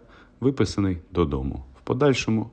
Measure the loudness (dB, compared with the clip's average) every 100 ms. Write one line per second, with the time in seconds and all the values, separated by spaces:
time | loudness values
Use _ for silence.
0 | -16 -20 -20 -2 -2 2 0 2 0 -2
1 | -4 0 0 0 -4 -6 -12 -14 -4 2
2 | 2 2 0 -2 -2